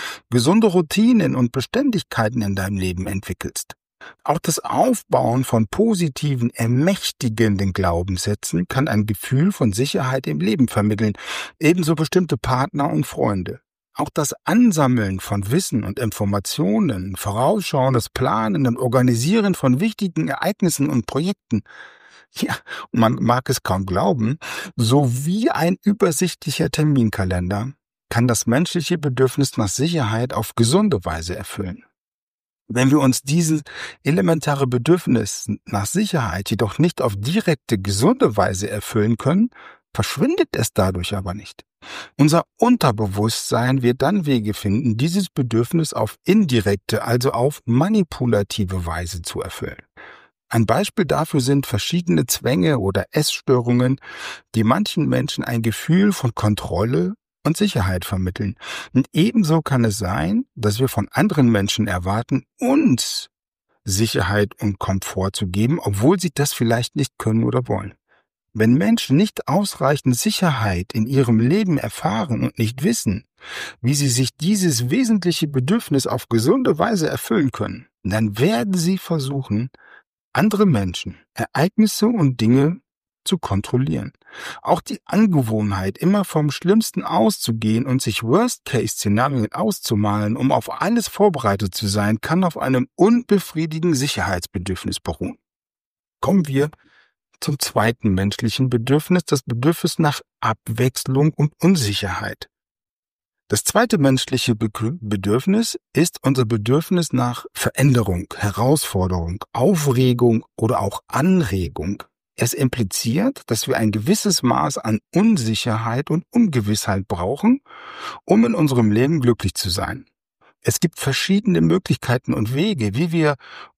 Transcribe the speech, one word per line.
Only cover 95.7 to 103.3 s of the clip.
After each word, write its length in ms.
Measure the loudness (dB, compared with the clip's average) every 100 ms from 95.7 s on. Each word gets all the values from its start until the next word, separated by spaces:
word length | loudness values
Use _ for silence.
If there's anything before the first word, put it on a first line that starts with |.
| _ _ _ _ _
Kommen 260 | 0 2 2
wir 240 | 0 -2 -4 _ _ _ _ _ _
zum 180 | -6 -4
zweiten 560 | -2 0 0 2 0
menschlichen 560 | 2 0 0 -2 0 0
Bedürfnis, 540 | 0 2 0 2 0
das 180 | 0 -2
Bedürfnis 560 | -2 -2 0 0 -2 0
nach 220 | 0 -2 -8 _
Abwechslung 920 | -6 -4 -4 -2 -2 -2 -2 2 2
und 180 | 2 -2 2
Unsicherheit. 920 | 2 4 2 -2 -4 -6 -8 -10 -16 _ _ _ _ _ _ _ _